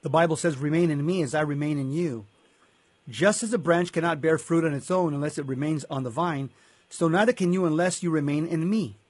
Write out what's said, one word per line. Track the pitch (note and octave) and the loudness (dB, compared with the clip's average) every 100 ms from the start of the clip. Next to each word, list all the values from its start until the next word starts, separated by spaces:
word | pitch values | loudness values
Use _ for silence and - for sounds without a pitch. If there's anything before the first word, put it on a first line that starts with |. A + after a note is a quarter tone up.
the | D3+ | 2
Bible | D3+ E3+ D#3+ | 2 4 2
says, | F3 C#3 | 0 0
"Remain | D3 D#3+ E3+ | 0 2 2
in | D3 D3 | 2 0
me | F#3 | 0
as | D3 D3+ | 0 -2
I | |
remain | D3+ C#3+ D3 D3 | -2 -2 -2 -2
in | C3+ | -2
you. | D3 F3 A#2 G2+ _ _ _ _ _ _ _ - | -2 -4 -4 -12 _ _ _ _ _ _ _ -16
Just | A2 F3+ G#3 | 0 2 2
as | A3+ | -2
a | A3+ | -2
branch | D#3 E3+ F3 | 2 2 2
cannot | F3 E3 D#3 | 0 0 0
bear | D#3+ D#3+ | 2 0
fruit | - E3+ D#3+ | 2 0 2
on | |
its | C#3 - | -2 -2
own | F#3 F3 | 0 0
unless | C#3+ D3 D3 | 0 -4 -6
it | C#3 | -6
remains | C3 D3 D#3 - | -4 -2 -4 -4
on | C3+ | -6
the | B2+ | -6
vine, | A2+ F3 D3 C3+ _ _ _ _ | -2 -2 -2 -6 _ _ _ _
so | - E3 | -2 2
neither | E3+ A3 | 4 4
can | A#3+ F3+ | 2 2
you | F#3 F3 | 2 2
unless | D#3 F3+ F3 | 2 0 0
you | F3 | -2
remain | D#3+ C#3+ D3 D#3+ | 0 0 -2 -2
in | E3 E3 | -2 0
me. | A3 D3 G2 | 0 -2 -8